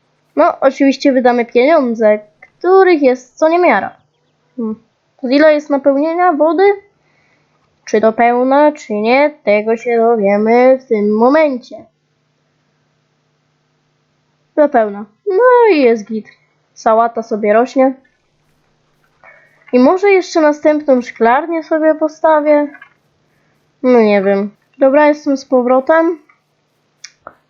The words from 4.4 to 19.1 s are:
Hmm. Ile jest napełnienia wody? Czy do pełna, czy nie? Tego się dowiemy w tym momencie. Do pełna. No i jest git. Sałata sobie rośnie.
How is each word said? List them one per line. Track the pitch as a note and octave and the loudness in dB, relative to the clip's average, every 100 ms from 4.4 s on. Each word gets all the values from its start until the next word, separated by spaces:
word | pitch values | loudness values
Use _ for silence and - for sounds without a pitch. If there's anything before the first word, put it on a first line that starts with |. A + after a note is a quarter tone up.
| _ - | _ -12
Hmm. | A3 A3 _ _ _ _ | -10 -10 _ _ _ _
Ile | B3 C#4 D#4 | -4 2 2
jest | D4+ D4 | 0 -2
napełnienia | C#4 C#4 C#4 D#4+ E4+ F4+ | -2 -2 -2 -2 -2 -2
wody? | D4+ D#4 D#4+ G4 G4+ _ _ _ _ _ _ _ _ _ _ - | 0 0 2 0 0 _ _ _ _ _ _ _ _ _ _ -6
Czy | G#3+ | -2
do | A3 | -2
pełna, | A3 A#3 A#3+ C4 C#4 D4+ | 0 0 0 0 2 0
czy | D4 - | -2 -10
nie? | G#3 A3 C4 D4 D4 | -6 -2 0 0 -4
Tego | - G#3 G#3+ A3+ | -2 -2 -2 -6
się | B3 A#3 | -4 -2
dowiemy | A3+ A#3 G3 G3+ G#3+ A#3+ B3+ C4 | 0 0 0 0 0 2 2 0
w | - | -2
tym | A3 G#3 G#3+ | -2 -2 0
momencie. | A#3+ D4+ D4+ B3 - G#3+ A3 _ _ _ _ _ _ _ _ _ _ _ _ _ _ _ _ _ _ _ _ _ _ _ _ _ _ - | 0 2 0 -4 -14 -20 -20 _ _ _ _ _ _ _ _ _ _ _ _ _ _ _ _ _ _ _ _ _ _ _ _ _ _ -2
Do | D4 | 0
pełna. | B3+ G#3+ G3+ G#3+ _ G4+ | 0 -2 -6 -18 _ -4
No | F#4+ B4 B4 A4+ D#4 | 0 2 4 2 2
i | |
jest | B3 A3+ G3+ | 2 0 -6
git. | A3 - _ _ _ _ | -12 -12 _ _ _ _
Sałata | - A3+ A3 A#3 A#3 | -4 0 0 0 -4
sobie | A3 G#3+ G#3 | -8 -6 0
rośnie. | G#3+ B3 C4+ C4 C4 _ _ _ _ _ _ _ _ _ _ _ | 0 0 0 -2 -2 _ _ _ _ _ _ _ _ _ _ _